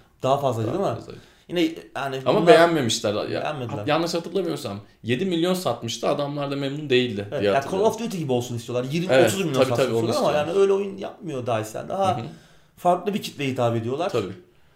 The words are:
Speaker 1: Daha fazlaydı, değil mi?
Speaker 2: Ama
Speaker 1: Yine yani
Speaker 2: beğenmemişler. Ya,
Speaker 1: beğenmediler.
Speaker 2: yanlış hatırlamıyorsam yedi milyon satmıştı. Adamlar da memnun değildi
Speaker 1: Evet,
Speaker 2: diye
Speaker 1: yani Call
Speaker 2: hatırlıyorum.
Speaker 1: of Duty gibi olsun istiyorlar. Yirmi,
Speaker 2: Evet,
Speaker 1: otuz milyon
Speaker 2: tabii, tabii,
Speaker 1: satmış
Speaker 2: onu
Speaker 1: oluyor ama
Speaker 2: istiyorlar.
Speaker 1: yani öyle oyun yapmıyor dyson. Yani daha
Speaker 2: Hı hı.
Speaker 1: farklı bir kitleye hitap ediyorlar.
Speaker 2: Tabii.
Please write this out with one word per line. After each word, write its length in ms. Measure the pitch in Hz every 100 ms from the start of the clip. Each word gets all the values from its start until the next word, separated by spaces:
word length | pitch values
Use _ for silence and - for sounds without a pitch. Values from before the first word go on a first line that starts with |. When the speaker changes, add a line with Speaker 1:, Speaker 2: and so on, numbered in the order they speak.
| _ _
Speaker 1:
Daha 160 | 131 139
fazlaydı, 300 | 135 113 107
değil 120 | 180
mi? 60 | 180
Speaker 2:
Ama 120 | 107 - - - _ -
Speaker 1:
Yine 260 | 175 160 - - 123
yani 500 | 139 135 131 160 170
Speaker 2:
beğenmemişler. 680 | 160 170 160 117 - 107
Ya, 140 | 101 78 82
Speaker 1:
beğenmediler. 440 | - 147 117 117 139
Speaker 2:
yanlış 280 | 151 170
hatırlamıyorsam 680 | 175 175 190 175 143 113 101 - _
yedi 220 | 113 123
milyon 300 | 190 170 175
satmıştı. 540 | 185 143 117 117 - 185
Adamlar 420 | 143 143 147 143
da 60 | 139
memnun 340 | 139 147 151
değildi 380 | 127 123 101 101
Speaker 1:
Evet, 100 | 143
Speaker 2:
diye 20 |
Speaker 1:
yani 120 | 101
Call 80 | 139
Speaker 2:
hatırlıyorum. 300 | - 185 220
Speaker 1:
of 60 | 220
Duty 160 | 226 180
gibi 140 | 139
olsun 240 | 123 123 120
istiyorlar. 340 | - 120 131
Yirmi, 160 | 165 185
Speaker 2:
Evet, 160 | 131 117
Speaker 1:
otuz 100 | -
milyon 80 | 170
Speaker 2:
tabii, 100 | 131
tabii, 120 | 135 120
Speaker 1:
satmış 160 | 123
Speaker 2:
onu 40 | 113
Speaker 1:
oluyor 100 | 113 -
ama 100 | 190
Speaker 2:
istiyorlar. 200 | 151 151
Speaker 1:
yani 100 | 196
öyle 140 | 196
oyun 240 | 196 202 190
yapmıyor 460 | 202 - 180 131 120
dyson. 320 | 110 107 123
Yani 100 | 127
daha 280 | 190 190 170
Speaker 2:
Hı 20 |
hı. 40 | 147 165 - - _ _
Speaker 1:
farklı 380 | 180 180 185
bir 80 | 190
kitleye 280 | - - 139
hitap 260 | 127 120 117
ediyorlar. 340 | 110 143 185
Speaker 2:
Tabii. 220 | 120 92 - - _ _